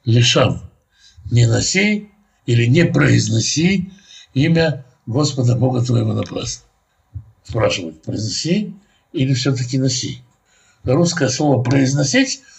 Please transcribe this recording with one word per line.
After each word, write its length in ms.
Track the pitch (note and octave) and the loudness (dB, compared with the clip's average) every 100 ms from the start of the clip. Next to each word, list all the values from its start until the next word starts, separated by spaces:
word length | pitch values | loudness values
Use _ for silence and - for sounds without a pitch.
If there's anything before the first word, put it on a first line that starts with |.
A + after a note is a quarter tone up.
| A#2+ | 0
лешав". 580 | A#2 A#2+ D#3 A2+ E2+ - _ _ _ _ - - | 2 4 2 2 -2 -10 _ _ _ _ -20 -2
Не 160 | A#2 A#2 | 2 2
носи 640 | A2+ - F#3+ G#3 G#3 - _ _ _ - | 2 0 0 0 0 -6 _ _ _ -2
или 220 | A#2+ A#2 | 0 4
не 180 | D3+ E3+ | 4 2
произноси 1040 | E3+ C3+ A#2 A2 A2+ - D3 F3 G3 - - _ - - | 2 2 2 2 0 -2 0 2 2 -2 -10 _ -20 -8
имя 520 | C3 D#3+ E3 D#3+ B2 - _ - | 0 2 2 2 -2 -10 _ -4
Господа 500 | A#2+ D3 C3+ A#2+ - | 0 0 0 0 2
Бога 280 | B2+ B2+ | 0 0
твоего 300 | A#2+ A#2 A2 | 0 0 0
напрасно. 500 | G#2+ - - B2 - _ _ _ _ _ - - _ | -2 -6 -8 -8 -10 _ _ _ _ _ -18 -18 _
Спрашивают, 600 | - A#2 G#2 - E2 - | -8 -2 0 -2 -6 -12
произноси 720 | - A#2 A2 - D#3 G3+ G#3 - _ _ _ | -10 -6 -6 -4 -2 -2 -2 -10 _ _ _
или 200 | D3+ C3+ | -4 0
всё-таки 440 | B2+ C#3+ B2+ A#2+ C3+ | 0 -2 -2 -4 -2
носи? 440 | C3 - - - - _ _ _ _ _ | -2 -2 -6 -10 -18 _ _ _ _ _
Русское 460 | - D3 F3 - - | -2 2 2 0 -2
слово 340 | - D3+ B2 | 0 0 0
"произносить" 800 | B2 C#3 C3 C#3+ C#3+ B3+ C4 - _ | 2 0 2 0 0 0 0 -4 _